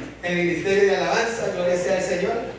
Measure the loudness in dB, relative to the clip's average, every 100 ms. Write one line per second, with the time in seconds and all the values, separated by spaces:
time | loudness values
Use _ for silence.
0 | -12 -8 -4 0 0 0 2 4 4 4
1 | 2 0 0 -2 -4 -2 0 0 0 0
2 | 0 0 0 -2 -4